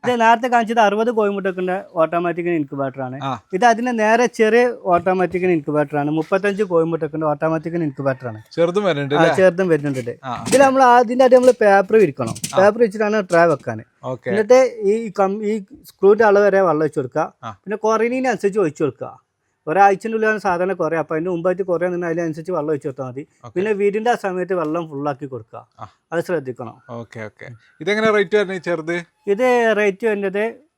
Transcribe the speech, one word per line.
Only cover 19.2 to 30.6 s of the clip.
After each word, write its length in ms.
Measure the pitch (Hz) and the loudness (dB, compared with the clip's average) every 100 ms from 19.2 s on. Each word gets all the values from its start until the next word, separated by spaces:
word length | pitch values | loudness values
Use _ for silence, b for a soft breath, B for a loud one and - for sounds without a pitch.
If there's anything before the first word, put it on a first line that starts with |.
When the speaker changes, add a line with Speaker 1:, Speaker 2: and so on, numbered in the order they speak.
| _ _ _ _ - | _ _ _ _ -4
Speaker 1:
ഒരാഴ്ചൻ്റെ 480 | 165 202 196 226 220 | 4 4 4 -4 -2
ഉള്ളിലാണ് 240 | 220 214 | -2 -2
സാധാരണ 340 | 196 175 185 | -2 -2 -2
കുറയുക. 260 | 180 156 165 | -2 -2 -2
അപ്പൊ 160 | 147 156 | -4 -4
അതിന്റെ 160 | 175 | -4
മുമ്പായിട്ട് 320 | 170 180 180 | -2 -2 -2
കുറയാൻ 280 | 185 170 180 | -2 -2 -2
നിന്ന് 160 | 175 175 | -4 -4
അതിനനുസരിച്ച് 440 | 165 170 156 165 | -4 -4 -6 -6
വെള്ളം 180 | 175 147 | -4 -2
ഒഴിച്ച് 180 | 147 151 | -4 -6
കൊടുത്താൽ 180 | 131 131 | -8 -10
മതി. 160 | 123 | -12
Speaker 2:
ഓക്കെ. 320 | 160 _ 98 175 | -16 _ -10 -6
Speaker 1:
പിന്നെ 180 | 208 | -2
വീടിന്റെ 380 | 202 202 208 226 | 0 0 0 -2
ആ 40 | 233 | -2
സമയത്ത് 380 | 196 180 175 | -4 -6 -4
വെള്ളം 360 | 180 156 165 160 | -2 -2 -4 -6
ഫുൾ 200 | 139 147 | -6 -6
ആക്കി 160 | 135 143 | -6 -10
കൊടുക്കുക. 420 | 127 107 113 117 _ | -14 -14 -20 -20 _
Speaker 2:
ആ. 80 | 107 _ _ | -20 _ _
Speaker 1:
അത് 120 | 165 | -6
ശ്രദ്ധിക്കണം. 580 | 170 170 131 120 117 123 - | -4 -6 -6 -12 -14 -16 -16
Speaker 2:
ഓക്കെ, 300 | 117 117 117 | -16 -14 -14
ഓക്കെ. 280 | 107 _ - 117 b b | -16 _ -20 -20 b b
ഇതെങ്ങനെ 300 | 156 208 220 | -4 0 2
റേറ്റ് 260 | 208 196 214 | 0 0 0
വരുന്നത് 200 | 190 190 | -2 -6
ചെറുത്? 380 | 175 170 156 170 170 _ - | -6 -6 -4 -6 -8 _ -6
Speaker 1:
ഇത് 460 | 202 254 247 226 208 | 0 2 2 2 2
റേറ്റ് 300 | 208 190 226 | 0 -2 -4
വരുന്നത് 460 | 202 196 196 220 240 | -2 -4 -4 -6 -8